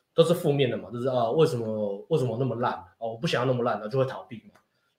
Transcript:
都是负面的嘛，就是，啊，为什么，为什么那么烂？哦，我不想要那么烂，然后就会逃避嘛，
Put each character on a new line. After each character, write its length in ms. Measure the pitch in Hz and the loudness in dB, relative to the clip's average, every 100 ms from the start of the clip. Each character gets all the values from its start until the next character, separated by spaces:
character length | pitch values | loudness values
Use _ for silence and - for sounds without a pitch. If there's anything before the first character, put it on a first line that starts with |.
| _ | _
都 100 | - | 2
是 100 | 165 | 4
负 200 | 170 156 | 2 2
面 160 | 143 123 | 2 2
的 80 | 107 | 0
嘛， 120 | 90 | -6
就 100 | 120 | -4
是， 80 | 131 | -2
啊， 200 | 127 113 | 0 2
为 140 | 117 113 | 4 4
什 120 | 120 | 2
么， 480 | 113 107 104 98 - | -2 -2 -4 -6 -2
为 80 | 117 | 0
什 60 | |
么 140 | 123 113 | 0 -2
那 60 | 131 | -2
么 100 | 113 | -2
烂？ 160 | 120 95 - - | -2 -4 -10 -10
哦， 100 | 113 | -10
我 60 | 120 | -6
不 100 | 160 | -2
想 140 | 135 | 0
要 40 | 131 | 0
那 80 | |
么 100 | 120 | 0
烂， 120 | 120 104 | 0 -2
然 80 | |
后 60 | 107 | -2
就 100 | 135 | 0
会 60 | 127 | 0
逃 180 | - | -4
避 140 | - 107 - | -12 -18 -18
嘛， 60 | - _ _ _ | -20 _ _ _